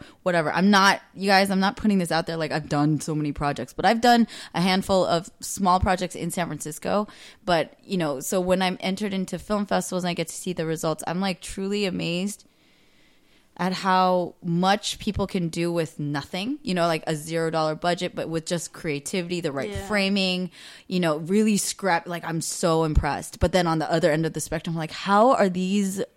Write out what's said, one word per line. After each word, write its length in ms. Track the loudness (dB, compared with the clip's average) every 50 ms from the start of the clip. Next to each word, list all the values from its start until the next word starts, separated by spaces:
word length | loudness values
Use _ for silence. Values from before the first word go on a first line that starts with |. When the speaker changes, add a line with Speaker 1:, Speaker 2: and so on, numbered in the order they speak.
| -8 -14 -14 _ -2
Speaker 1:
whatever. 300 | 0 2 2 2 2 2
I'm 160 | 4 6 6
not, 320 | 8 8 8 6 4 2 -2 _ -10
you 120 | -4 2
guys, 220 | 4 4 4 4 4
I'm 80 | 2 2
not 160 | 2 0 0
putting 220 | 0 0 2 2
this 140 | 2 2 0 0
out 140 | -2 -2
there 100 | -2 -4
like 140 | -4 -2 -2 -2
I've 160 | -2 -2 0
done 320 | 2 2 4 4 2 0
so 120 | 0 -2 -4
many 200 | -2 -2 -4 -4
projects, 400 | -2 -2 -2 -2 -4 -6 -8 -4
but 100 | 0 2
I've 140 | 2 4 4
done 280 | 6 6 6 6 4 2 -2 -10 -12 -6 -2
a 80 | 0
handful 440 | 2 2 2 2 2 2 2 2 4
of 240 | 2 2 0 -2 -4 -14 -14
small 400 | -12 -10 -6 -2 2 2 2 4
projects 340 | 2 2 0 0 -2 -6 -6
in 160 | -6 -8 -6
San 160 | -4 -4 -4
Francisco. 600 | -4 -6 -8 -10 -10 -10 -8 -4 -2 0 0 -2 -4 -8 -18 -20 -20 -20 _ -2
But, 300 | 0 2 2 0 -2 -6 -18 _
you 140 | -4 -2
know, 240 | -2 0 -2 -2 -4
so 180 | -4 -2 -2 0
when 220 | 2 2 2 2
I'm 160 | 2 0 -2 -2
entered 340 | -4 -4 -4 -4 -4 -4 -2
into 240 | -4 -4 -4 -6
film 280 | -8 -4 -2 -2 -2 0
festivals 400 | 0 0 -2 0 -2 -4 -2 -2
and 60 | -2
I 20 | -2
get 160 | -2 -4 -6
to 40 | -8
see 180 | -8 -6 -6 -4
the 120 | -4 -2
results, 380 | -4 -2 -2 -2 -2 -2 -2 -4
I'm, 120 | -4 -4 -2
like, 220 | -2 -2 -4 -4
truly 440 | -8 -12 -8 -6 -4 -4 -2 -2 -2
amazed 600 | -2 -2 -2 -4 -2 -2 -2 -4 -4 -6 -10 -16 _ _ _ _ _ _ _ _ _ _ _ _ _ _ _ _ _ _ _ _ _ -8
at 140 | -4 -4 -4
how 640 | -2 -2 0 2 4 4 6 4 4 2 0 -2 -6 _ -4
much 560 | -2 0 2 4 4 2 2 0 -6 -8 -6
people 260 | -6 -4 -4 -2 -4
can 200 | -2 -2 -2 -4
do 240 | -4 -2 -2 -2 0
with 260 | 0 -2 -2 -4 -4
nothing, 640 | -6 -4 -4 -4 -4 -6 -6 -8 -6 -6 -6 -6 -6
you 120 | -4 -2 0
know, 140 | 2 2
like, 160 | 2 2 0 -2
a 80 | -4 -4
zero 340 | -4 -4 -4 -2 -2 -2 0
dollar 240 | 0 0 0 -2 -2
budget, 400 | -2 -2 -2 0 0 -2 -4 -4
but 140 | -6 -6
with 180 | -4 -4 -4 -4
just 280 | -4 -4 -4 -4 -8 -12
creativity, 640 | -8 -6 -4 -4 -4 -6 -4 -4 -4 -4 -4 -4 -4
the 120 | -2 -4
right 180 | -4 -4 -6 -6
Speaker 2:
Yeah. 180 | -6 -8 -4
Speaker 1:
framing, 640 | -2 0 0 2 2 2 2 2 0 0 -2 -4 -6 -8 -14 -20 -20 -20 -18 -10
you 120 | -4 -2 0
know, 180 | 2 0 0
really 380 | -2 -2 0 2 4 4 4 2
scrap-, 500 | 2 0 -4 -6 -2 0 0 0 0 0
like, 180 | -4 -8 -8 -6
I'm 160 | -4 -4 -4
so 420 | -4 -6 -4 0 2 2 4 2 2
impressed. 560 | 2 2 0 0 0 -2 -4 -6 -10 -4 -2
But 140 | 0 2 2
then 120 | 2 2
on 140 | 2 2 0
the 100 | 0 0
other 220 | 0 2 4 4
end 140 | 4 2 0
of 80 | -2 -4
the 80 | -6
spectrum, 340 | -6 -6 -6 -6 -4 -4 -4
like, 160 | -4 -6 -6
how 400 | -8 -6 0 4 6 6 6 6
are 160 | 6 4 2
these 560 | 2 2 0 0 0 2 2 0 0 -2 -6 -6 -8 _